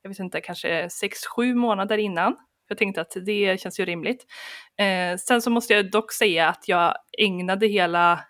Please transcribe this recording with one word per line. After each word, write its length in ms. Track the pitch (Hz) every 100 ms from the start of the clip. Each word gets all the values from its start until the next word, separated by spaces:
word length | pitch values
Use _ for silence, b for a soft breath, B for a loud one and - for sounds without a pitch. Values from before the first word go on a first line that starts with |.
jag 80 | 196
vet 100 | 196
inte, 220 | 180 160
kanske 480 | - 175 - 165 170
sex, 360 | - 196 - -
sju 300 | - 240 240
månader 420 | 240 196 202 214
innan. 380 | 208 170 190 330 _ _ _
Jag 100 | 208
tänkte 240 | 202 196
att 120 | 165 190 185
det 360 | 208 196 185
känns 180 | 185 -
ju 60 | 180
rimligt. 400 | 170 165 254 _ B B B B -
Eh, 400 | 202 185 180 180
sen 240 | - 240
så 80 | 240
måste 240 | 233 233
jag 180 | 208 196
dock 200 | 208 220
säga 360 | - 220 165 160
att 200 | 175 -
jag 280 | 180 170 - _ -
ägnade 500 | 208 180 185 190 214
hela 520 | 202 175 170 175 170 -